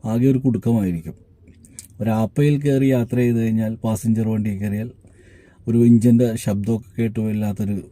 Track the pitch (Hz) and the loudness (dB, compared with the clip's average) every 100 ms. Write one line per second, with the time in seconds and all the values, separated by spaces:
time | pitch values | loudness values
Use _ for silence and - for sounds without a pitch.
0 | 110 117 131 131 131 110 117 117 98 85 | -2 0 2 2 0 0 0 0 0 -4
1 | 80 - _ _ - - - - - - | -8 -18 _ _ -20 -20 -20 -20 -20 -8
2 | 107 110 110 - 147 143 143 135 135 127 | -4 -2 -2 0 0 0 0 0 2 0
3 | 117 123 123 117 113 110 110 110 113 107 | 0 0 0 0 0 -2 -2 -4 -4 -4
4 | 113 110 110 110 107 98 104 104 120 - | 0 0 0 -2 -4 -4 -4 -6 -8 -12
5 | - _ - - - _ - 113 120 117 | -20 _ -20 -20 -20 _ -2 4 6 6
6 | 117 117 123 113 - 101 101 113 - - | 6 4 4 0 -4 -4 -2 -4 -6 -6
7 | 113 113 110 107 104 95 101 101 - | -4 -2 -4 -2 -4 -4 -6 -6 -10